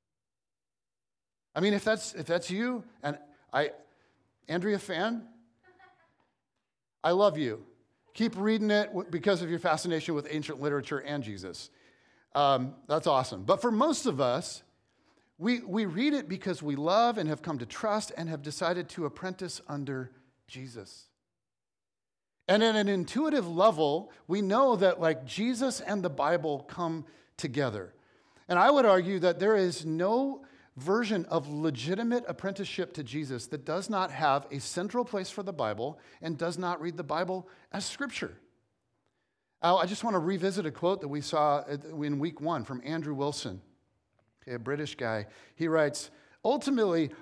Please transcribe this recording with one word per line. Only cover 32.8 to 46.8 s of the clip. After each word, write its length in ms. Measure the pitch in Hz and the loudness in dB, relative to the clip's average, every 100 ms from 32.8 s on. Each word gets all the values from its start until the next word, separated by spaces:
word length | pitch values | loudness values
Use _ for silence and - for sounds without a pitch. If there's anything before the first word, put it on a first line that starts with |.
| 175 | -6
to 100 | - | -6
Jesus 440 | 123 147 139 127 - | -8 -6 -4 -6 -8
that 180 | 151 131 | -10 -4
does 240 | 170 196 | -4 -2
not 220 | 202 185 | -2 -2
have 360 | 131 156 139 143 | 2 4 4 0
a 100 | 143 | -10
central 440 | - 175 175 247 | -6 -4 -2 -2
place 260 | 240 202 185 | -2 -4 -6
for 140 | - | -8
the 80 | 196 | -8
Bible 480 | 160 110 101 127 156 - - | -2 -2 -2 -6 -8 -20 -12
and 160 | 160 156 | -8 -4
does 200 | 170 170 | -4 -2
not 240 | 180 175 | -4 -2
read 140 | 165 160 | -4 -6
the 80 | |
Bible 460 | 147 156 180 185 180 - - | -2 -2 0 -4 -8 -20 -10
as 120 | 196 - | -8 -8
Scripture. 520 | - 277 - - - _ _ _ _ _ _ _ _ _ _ _ - | -6 -6 -6 -8 -10 _ _ _ _ _ _ _ _ _ _ _ 0
Now, 160 | 170 185 | 4 4
I 80 | 170 | 2
just 200 | 202 226 | -2 0
want 80 | |
to 60 | 190 | 0
revisit 460 | 160 190 190 190 160 | 0 0 -2 -2 -4
a 60 | |
quote 300 | - 170 196 | 0 0 0
that 80 | 147 | -4
we 100 | 147 | -6
saw 460 | 143 160 147 143 135 | -2 2 4 2 -2
at, 140 | 143 | -8
in 340 | 156 160 147 143 | -8 -6 -2 -2
week 220 | 165 147 | -2 -4
one 240 | 151 156 | -4 -2
from 180 | 101 127 139 | -4 -8 -6
Andrew 280 | 165 147 | -6 -4
Wilson, 480 | 135 143 143 117 95 - _ _ _ _ _ _ _ | -4 -4 -4 -8 -10 -16 _ _ _ _ _ _ _
okay, 140 | - 123 | -12 -8
a 40 | |
British 360 | 117 147 143 - | -6 -6 -6 -4
guy. 320 | 120 110 104 - - - | -2 -2 -4 -14 -18 -6
He 120 | 165 | 0
writes, 440 | 160 147 - - - _ _ - | 4 2 0 -12 -18 _ _ 0
"Ultimately, 640 | 277 277 254 | 2 2 2